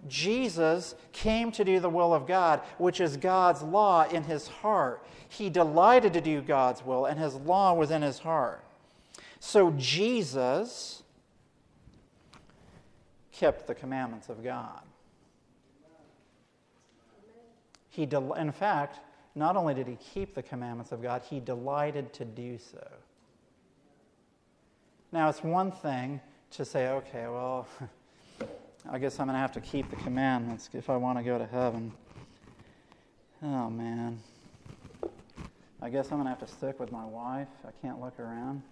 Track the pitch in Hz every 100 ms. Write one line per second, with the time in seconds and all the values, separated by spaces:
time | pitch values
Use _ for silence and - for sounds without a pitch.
0 | 151 131 165 233 247 165 160 170 175 -
1 | - - 220 220 233 220 190 185 175 170
2 | 170 165 135 185 175 147 - - 180 175
3 | 175 139 185 185 180 156 156 190 208 175
4 | 156 170 151 156 - - 208 208 135 120
5 | - - - - 202 170 160 156 196 254
6 | 233 170 156 151 135 143 127 120 131 127
7 | 135 151 156 135 143 185 196 170 151 156
8 | 165 170 160 160 123 - - - _ _
9 | _ - - - - 208 180 147 127 143
10 | 214 247 160 131 123 143 233 - - -
11 | - _ _ _ _ _ _ _ - -
12 | _ _ _ - - - - - - _
13 | _ _ _ - 170 131 - 120 135 131
14 | 127 113 - 110 117 123 117 85 - _
15 | _ _ _ _ _ _ _ _ _ _
16 | _ _ _ _ _ _ _ _ _ _
17 | _ 208 208 226 240 _ _ _ _ -
18 | 147 143 131 151 156 143 202 170 143 -
19 | - _ _ - 156 190 165 131 123 120
20 | - - 196 - 123 127 120 117 117 117
21 | 120 123 - 143 120 123 127 143 147 147
22 | 127 - 117 110 123 120 - - - -
23 | _ _ _ _ _ _ _ _ _ _
24 | _ _ _ _ _ _ _ _ _ _
25 | _ 170 156 147 160 175 190 180 156 131
26 | 127 143 - _ _ - 143 143 127 135
27 | 131 120 117 120 127 127 117 - - _
28 | _ _ - - - - - _ - 131
29 | 135 131 135 131 131 - - 139 131 -
30 | - 127 131 127 117 113 - 123 110 127
31 | 127 123 120 123 113 123 127 113 113 113
32 | - - - - - - - _ _ -
33 | _ _ _ _ 151 135 117 113 117 117
34 | 117 117 107 - - - - - - -
35 | - - - - - _ _ _ 123 135
36 | 135 151 135 127 113 - 135 135 123 120
37 | 113 113 120 131 139 - 120 - 131 123
38 | 127 127 117 117 127 139 135